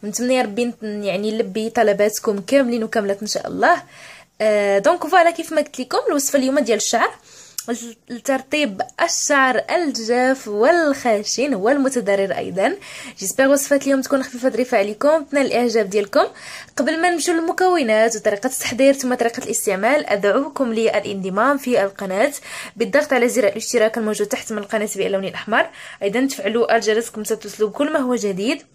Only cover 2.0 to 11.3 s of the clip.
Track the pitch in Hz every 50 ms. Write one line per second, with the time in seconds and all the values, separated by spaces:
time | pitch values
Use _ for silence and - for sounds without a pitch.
2 | 208 214 208 - - 233 208 202 185 - 269 277 269 240 233 240 220 220 - 233
3 | 208 196 196 202 220 208 - - - - 175 180 208 285 349 330 - - - -
4 | - - - - - _ _ _ 220 220 214 208 202 202 196 202 196 285 349 339
5 | - 302 330 370 330 339 339 339 330 - 330 311 294 294 - - 254 247 - 392
6 | - 508 339 285 277 - - 285 262 262 269 294 277 214 226 208 - - - 226
7 | 294 - - - _ - - - - - - - - - 247 226 226 233 226 _
8 | _ _ 247 233 - - 269 262 254 _ - 302 294 277 196 190 190 - - -
9 | 339 339 - - - - 302 277 269 262 254 220 - - - 339 349 294 240 196
10 | 226 214 240 247 254 254 269 269 - 214 208 208 220 277 339 349 330 294 277 277
11 | - 254 220 208 214 -